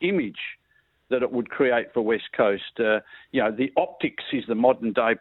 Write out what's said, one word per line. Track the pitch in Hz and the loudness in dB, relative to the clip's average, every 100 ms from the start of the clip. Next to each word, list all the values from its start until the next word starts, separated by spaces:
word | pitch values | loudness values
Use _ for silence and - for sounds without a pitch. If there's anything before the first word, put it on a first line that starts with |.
image | 175 190 110 - - - _ _ _ _ _ | -2 0 -2 -6 -12 -14 _ _ _ _ _
that | 127 | -2
it | 123 | 0
would | 123 110 | -2 -6
create | - 131 120 107 | 0 2 2 0
for | 120 | -2
West | 110 110 - - | 0 0 -2 0
Coast. | 110 98 - - | 2 2 -4 -2
Uh, | 110 107 - - - | 0 0 -2 -16 -6
you | 131 | -2
know, | 107 | 0
the | 110 135 - | 0 0 0
optics | 185 - 139 - - | -2 -2 -6 -6 -6
is | 135 110 | -6 -4
the | 113 | 2
modern | 123 127 113 | 4 4 0
day | 104 113 113 | 0 0 0